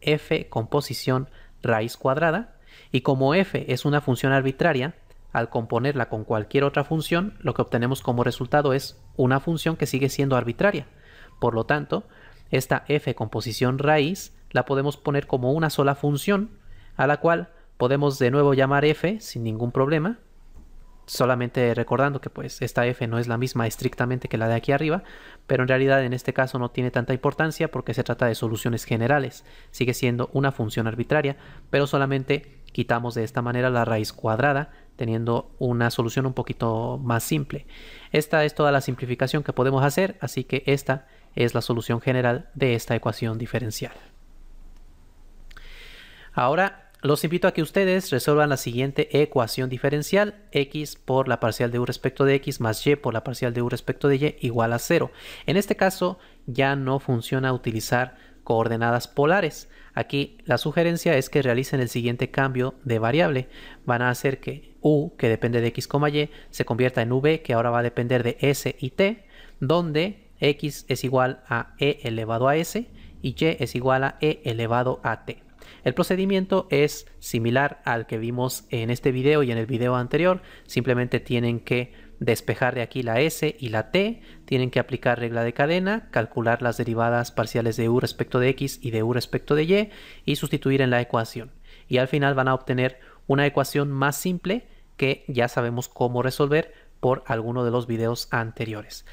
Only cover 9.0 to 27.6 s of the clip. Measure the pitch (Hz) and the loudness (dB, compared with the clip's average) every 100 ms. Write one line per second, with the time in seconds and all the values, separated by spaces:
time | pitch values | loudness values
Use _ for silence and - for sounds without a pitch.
9 | - - 127 135 170 165 165 160 147 131 | -12 0 2 2 0 -2 -2 -2 -2 0
10 | 135 - 139 127 117 120 196 175 127 - | 0 0 2 2 0 0 0 0 -8 -18
11 | - - - - 120 113 113 147 143 190 | -20 -20 -18 -2 0 0 0 -2 0 -6
12 | - - - - - 131 - 135 - 147 | -6 -20 -20 -20 -4 -2 0 -2 0 -2
13 | - - 110 117 113 107 127 131 143 156 | -2 -4 -4 -6 -6 -2 0 2 2 2
14 | 143 190 - - - 127 127 139 143 - | 2 -2 -10 -18 -4 -2 0 0 -2 -2
15 | - 143 - 135 127 156 156 - 143 139 | -2 -2 0 0 0 2 0 2 2 2
16 | 147 143 - 202 214 - - - - - | 0 0 0 0 0 -10 -20 -20 -12 0
17 | 135 147 165 170 175 - - - 123 143 | 2 4 2 0 -2 -14 -16 -2 2 4
18 | 147 139 123 143 143 135 135 143 151 151 | 2 2 2 6 6 6 4 4 4 2
19 | 165 214 - 120 113 110 120 131 135 160 | 0 -4 -8 -6 -4 -2 -2 2 2 2
20 | 170 240 - - - - - - - - | 0 -4 -12 -20 -20 -20 -20 -20 -20 -20
21 | - - 127 123 120 - 120 117 117 120 | -10 0 2 2 0 0 2 2 0 2
22 | 139 139 - - 135 - 127 - 120 123 | 2 0 -8 -10 -12 -6 -4 0 0 0
23 | 117 117 120 117 127 117 113 - 127 - | -2 -2 0 -2 -2 -2 -2 -2 -4 -2
24 | 123 127 - 117 113 113 - 139 156 175 | -2 -2 -4 -2 0 0 0 0 0 -2
25 | - - - - - 135 127 131 135 135 | -6 -20 -20 -16 -2 0 2 4 4 4
26 | 127 123 - 131 131 131 120 - 123 123 | 2 -2 -4 -2 -2 -2 -4 -2 -2 -2
27 | 120 127 143 - 160 - | 0 0 0 0 -2 0